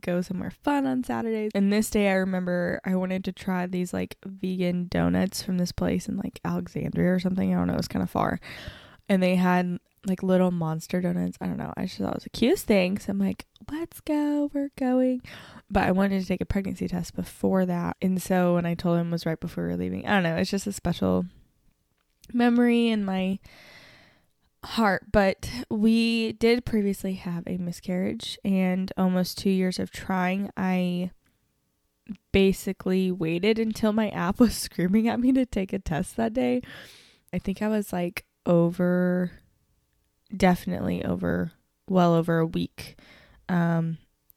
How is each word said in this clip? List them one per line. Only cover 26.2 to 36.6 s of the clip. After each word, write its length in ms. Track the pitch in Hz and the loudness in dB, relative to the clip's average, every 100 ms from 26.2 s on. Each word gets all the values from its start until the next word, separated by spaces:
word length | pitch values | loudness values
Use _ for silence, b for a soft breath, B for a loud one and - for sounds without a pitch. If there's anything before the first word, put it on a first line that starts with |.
| 220 | -2
did 320 | 220 226 240 - | 2 2 2 2
previously 480 | 220 202 196 196 | 0 0 -2 -4
have 300 | 185 180 170 - | -6 -6 -6 -6
a 100 | 180 | -6
miscarriage, 800 | 175 175 - 180 196 226 - - | -6 -8 -6 -2 -2 -4 -8 -6
and 480 | 208 190 185 185 190 - | 0 2 2 0 -2 0
almost 400 | 185 185 180 - | 2 2 0 -2
two 120 | 202 | 0
years 300 | 190 185 180 | 2 0 -2
of 120 | 185 | -6
trying, 580 | - - 185 180 190 202 - | -8 -4 0 0 -2 -4 -4
I 560 | 185 185 180 175 180 - _ _ _ _ _ _ _ _ - 196 _ | 0 0 0 -2 -6 -10 _ _ _ _ _ _ _ _ -16 -16 _
basically 800 | 196 190 185 - 190 190 185 185 | 4 4 2 -4 -6 -2 0 0
waited 480 | 180 160 170 202 220 | 0 -2 0 2 2
until 340 | 226 214 214 | 0 0 0
my 160 | 214 214 | 2 0
app 300 | 170 175 - | -2 0 4
was 160 | 233 - | 4 4
<laughs> 20 | |
screaming 500 | - - 180 214 226 | -6 -2 2 4 2
at 120 | 220 | 2
me 120 | 247 | 2
to 120 | 269 254 | 2 2
take 280 | 208 190 | -2 -4
a 60 | 190 | -4
test 360 | - 151 185 - | -2 -4 -4 -2
that 160 | 226 | -2
day. 280 | 226 247 247 | 0 0 0